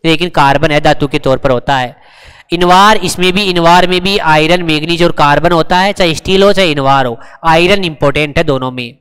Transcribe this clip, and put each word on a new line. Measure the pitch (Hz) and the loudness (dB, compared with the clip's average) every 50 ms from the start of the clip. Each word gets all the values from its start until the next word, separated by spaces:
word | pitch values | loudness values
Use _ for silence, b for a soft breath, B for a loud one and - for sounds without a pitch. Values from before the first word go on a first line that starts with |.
| - | 0
लेकिन | 165 160 - 180 180 | 0 -2 -2 -2 -4
कार्बन | - 165 143 139 143 143 156 156 | 0 0 2 2 2 0 0 0
अधातु | 147 151 151 156 147 - 151 | 0 0 0 0 0 0 -2
के | 139 - 147 | -4 -4 -4
तौर | - 135 131 | -2 -2 -2
पर | 123 - 139 | 0 0 -2
होता | 127 120 - - 139 | -2 -2 -2 -2 -2
है। | 131 127 120 - B B B B B B B B B B B | -2 -4 -6 -10 B B B B B B B B B B B
इनवार, | 175 175 175 175 180 185 202 214 220 208 | -4 -2 2 4 4 4 6 4 2 2
इसमें | 180 180 - - 180 185 180 | 0 -4 -4 -2 -2 0 0
भी, | 196 208 | 0 -2
इनवार | 190 180 175 165 165 175 175 180 | -2 0 2 2 4 4 4 4
में | 180 180 180 | 2 -2 -2
भी | 180 196 196 202 | -2 -2 -4 -2
आयरन, | - 156 156 156 156 156 175 180 175 | 0 0 2 2 2 2 0 0 0
मैंगनीज | 165 156 151 151 165 170 165 175 | -4 -4 -4 -2 -4 -2 0 0
और | 170 - | 0 0
कार्बन | - 151 143 143 147 156 175 | 0 2 2 2 0 0 0
होता | 175 165 156 - 185 | 0 0 0 0 0
है, | 180 190 202 196 | 0 0 -2 0
चाहे | - 185 170 151 | -2 -2 -2 -2
स्टील | - - - 185 190 196 | -4 -4 -2 0 2 2
हो, | 202 196 | 2 2
चाहे | 190 190 165 | 2 0 0
इनवार | 147 143 135 135 139 139 131 | 0 -2 0 0 2 2 0
हो। | 123 117 B B B B B - | -2 -6 B B B B B 0
आयरन | 165 160 165 175 180 202 202 190 | 0 2 2 2 2 0 0 -2
important | 165 151 - 156 143 135 147 151 147 139 | -6 -4 -2 -2 -2 0 -2 -4 -2 -2
है | 165 170 | -4 -2
दोनों | 151 139 131 131 127 | -2 -2 -4 -4 -6
में। | 127 127 123 117 127 _ | -8 -10 -12 -12 -16 _